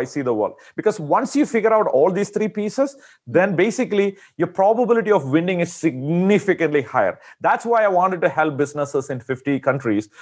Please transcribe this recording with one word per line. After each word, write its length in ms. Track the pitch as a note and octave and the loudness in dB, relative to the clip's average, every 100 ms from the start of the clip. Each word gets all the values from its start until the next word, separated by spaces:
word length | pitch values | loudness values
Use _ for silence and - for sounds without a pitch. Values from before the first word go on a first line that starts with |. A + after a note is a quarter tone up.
I 20 | |
see 180 | B2+ D3 | -2 -4
the 100 | B2+ | -2
world. 220 | A2 G2+ - - - | -2 -2 -4 -20 -4
Because 220 | G#3+ - | -4 -4
once 380 | D3 F#3 B3+ C#4 | -2 0 0 0
you 80 | |
figure 300 | D4+ A3+ G#3+ | 0 2 2
out 140 | A3 F3 | 2 2
all 220 | B2+ E3+ | 4 2
these 200 | F#3 G3 | 2 -2
three 180 | G3+ G#3+ | -2 -4
pieces, 480 | - G#3 - C#4+ - - _ - | -4 -6 -2 -4 -4 -20 _ -2
then 280 | D3+ G3 | 2 2
basically 600 | E3 G#3+ - A3 G3+ G3+ G3 - - | 2 0 0 -2 0 -2 -2 -16 -4
your 100 | E3+ - | -4 2
probability 520 | G3 A3+ A#3 A3+ G#3 G3+ | 2 2 2 2 4 0
of 100 | C3+ | 2
winning 300 | D3+ F3+ F3+ | 0 0 -2
is 140 | D#3+ | -4
significantly 1080 | - D#3+ B2+ C#3 E3+ F#3+ G#3 G3+ F3+ D#3+ D3 | -2 -4 -4 -2 0 4 2 2 0 0 0
higher. 360 | C3+ B2+ F#2+ F2 - - | -2 0 0 -2 -12 -4
That's 260 | E3 A#3+ A#3 | -2 0 0
why 180 | A#3 | 0
I 40 | G#3 | 2
wanted 320 | F3+ F#3 F3+ | 2 0 0
to 60 | F3 | -2
help 280 | - D#3 C#3+ | 0 -2 0
businesses 540 | C#3 D3 C#3+ C#3+ C3 | -4 -4 -4 -4 -4
in 100 | C3 | -8
fifty 400 | - B2+ - C3+ | -6 -8 -4 -2
countries 480 | C3+ C3 A#2+ G#2 - - | -2 -2 0 -2 -4 -14